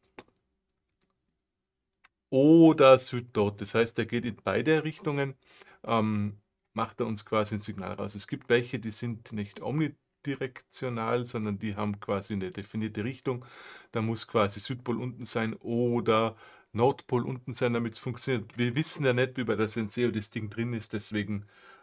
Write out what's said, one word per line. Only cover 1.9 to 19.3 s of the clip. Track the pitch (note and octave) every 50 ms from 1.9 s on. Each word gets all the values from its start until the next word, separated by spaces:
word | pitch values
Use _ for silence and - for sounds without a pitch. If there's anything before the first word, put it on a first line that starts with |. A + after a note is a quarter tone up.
| _ _ _ _ _ _ _ -
oder | B2+ C3 C#3 D3+ E3 E3+ E3 D#3+ D3 - C#3 C3 C3 C3
Süd-Nord. | - - - B2 B2 - - G#2+ G2+ G#2 G2+ -
Das | G#2+ - -
heißt, | A2+ A#2 A2+ - -
der | A2
geht | A2+ A#2 A#2+ A#2+
in | A#2+ - - -
beide | G#2 F#2+ G#2+ B2+ D3+ D#3+ D#3 D3
Richtungen, | D#3 D3+ - - D3+ C#3+ C#3+ C#3 C#3 C3+ _ _ _ - - - - - _ -
ähm, | A#2+ A#2 A2+ G#2+ G#2+ G#2+ G#2 G2+ G#2+ G#2 - _ _ _ _ _ _ -
macht | A2 A2+ - - -
er | A#2+ A2+
uns | A2 G2+ -
quasi | - A2+ A2 G#2 G#2 A2
ein | G2+
Signal | G2+ - G2+ G2+ F#2 F#2 F#2+
raus. | G2 G#2 G2+ -
Es | G2+ - -
gibt | C#3 B2+ - -
welche, | A#2+ A#2+ A#2+ B2 - A#2
die | A2 A2+
sind | G#2 - B2 A#2+ A2+ G#2 - - A2+
nicht | G#2+ G#2 G#2 - -
omnidirektional, | - A2 C3 D#3 D#3 C#3+ D3+ _ _ _ _ _ - C#3+ C#3 - C3+ B2+ - - - _ - - C3+ B2+ A#2+ A2+ A2+ A2+ A#2+ B2 A#2+
sondern | A#2+ - A#2 G#2+ G#2+ G2+ G2
die | A2 G#2+ G2
haben | G#2 G#2+ G#2+ G2+ G2+
quasi | - - G#2 G2 G2 - A2
eine | G2 F#2+ F#2
definierte | F#2 G2+ G2 - - A2 A2 G#2+ G#2+ A2 G2+
Richtung. | B2+ C#3 - - D3 B2 A#2+ - - - - - - - - - _
Da | - A#2
muss | A2 A2+ A2+ A2 - -
quasi | - A2+ G#2 G2+ - G2+
Südpol | - - C3 B2 - - A#2 A2+
unten | B2+ B2+ A#2+ B2+ B2
sein | - - A#2+ A2 A2 A2
oder | - - G#2 A#2 A#2 B2 A#2+ A#2+ A#2+ G2+ A2+ A2+ A2 A2+ A2+ G#2+ - - - - - _ _
Nordpol | - G#2 A#2+ C3 B2+ - - - C3 A#2+ A#2
unten | - C3 B2 - - A#2+
sein, | - C3 A#2+ A#2+
damit's | A#2 A#2 A2+ A2+ -
funktioniert. | - C3 A2 - - C#3 C3 A2+ - - - B2
Wir | A#2+ B2 A#2+
wissen | C3 A#2+ - - - D3
ja | C3 A#2+
nicht, | B2 C3 C3